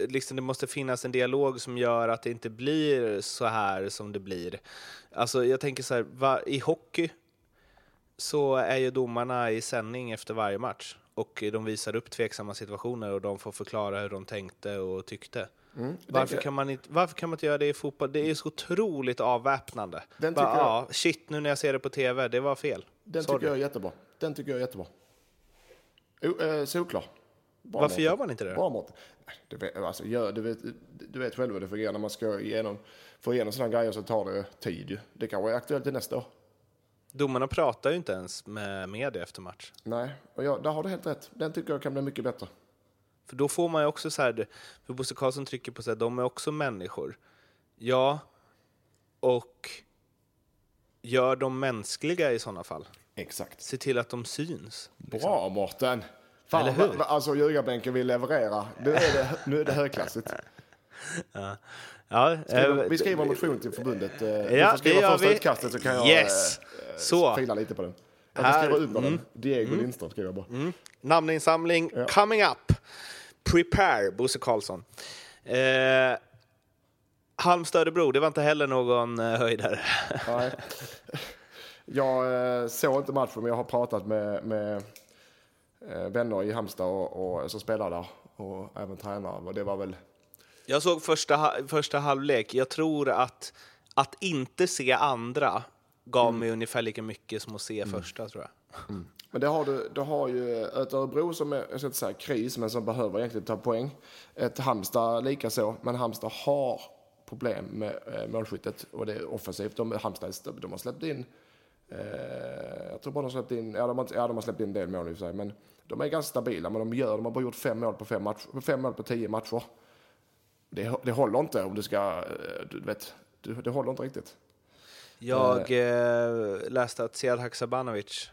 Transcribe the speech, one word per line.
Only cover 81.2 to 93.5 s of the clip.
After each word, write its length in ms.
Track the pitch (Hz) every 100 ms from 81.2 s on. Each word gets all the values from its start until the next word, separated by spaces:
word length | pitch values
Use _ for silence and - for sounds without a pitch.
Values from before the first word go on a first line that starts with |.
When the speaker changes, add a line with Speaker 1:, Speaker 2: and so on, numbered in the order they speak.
| - - - - - -
Speaker 2:
Jag, 760 | - 135 135 131 127 127 127 123
eh, 60 | 120
såg 280 | - 151 135
inte 120 | 139
matchen, 200 | 135 123 117
men 40 | 117
jag 100 | 117
har 80 |
pratat 420 | 120 123 120 107 95
med, 380 | 107 104 101
med, 380 | 110 107 104 101 104 - - _ - _ _ _ _ _ 208
eh, 200 | - 92
vänner 340 | 110 120 101
i 100 | 101
Halmstad 340 | 113 104 - 92
och, 560 | 95 87 87 92 90
och, 80 | 71
som 100 | 107
spelar 300 | - 107 98
där, 160 | 85 90 - - -
och 440 | 98 95 101 -
även 160 | 101 95
tränare. 360 | 104 101 95 101 87
Och 80 |
det 100 | 101
var 120 | 101 98
väl 200 | 95 92 - _ _ - _ - -
Speaker 1:
Jag 160 | 139
såg 200 | 160 165
första 340 | 160 156 - 151
ha-, 180 | 151 - 135
första 300 | 156 147 143
halvlek. 560 | 143 135 143 127 110
Jag 140 | 127 131
tror 400 | - 160 151 135
att, 420 | 104 127 - -